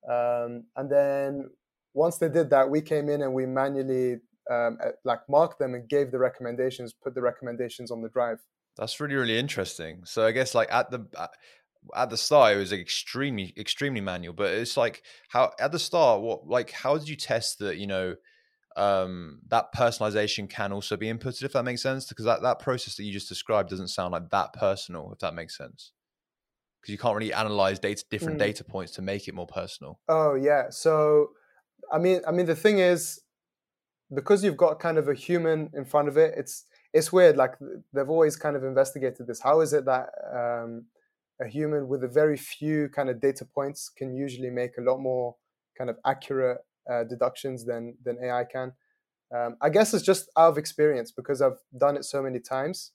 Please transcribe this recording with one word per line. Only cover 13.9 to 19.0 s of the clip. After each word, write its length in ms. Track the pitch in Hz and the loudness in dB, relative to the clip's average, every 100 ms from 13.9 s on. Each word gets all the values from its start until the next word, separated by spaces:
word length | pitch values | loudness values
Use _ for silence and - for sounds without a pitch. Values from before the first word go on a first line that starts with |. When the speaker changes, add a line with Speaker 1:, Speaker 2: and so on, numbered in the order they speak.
| 123 | -4
Speaker 2:
manual. 320 | 98 90 85 | -4 -6 -8
But 200 | 85 101 | -2 0
it's 220 | 95 117 - | 0 -2 0
like, 280 | 117 - - - _ | 0 0 -20 -20 _
how, 220 | 120 131 - | 2 2 2
at 120 | 127 | -2
the 80 | 165 | -2
start, 420 | - 175 147 107 | -2 4 6 6
what, 260 | 113 110 78 | 2 -4 -2
like, 240 | 120 117 | -2 -2
how 260 | - 127 151 | -6 0 0
did 100 | 151 | -2
you 80 | 151 | -12
test 440 | - 117 113 - | -2 -2 -2 -6
that, 180 | 104 82 | -6 -6
you 80 | 101 | -4
know, 300 | 95 92 85 _ _ _ _ _ - | -4 -4 -6 _ _ _ _ _ -2
um, 680 | 101 98 | 2 2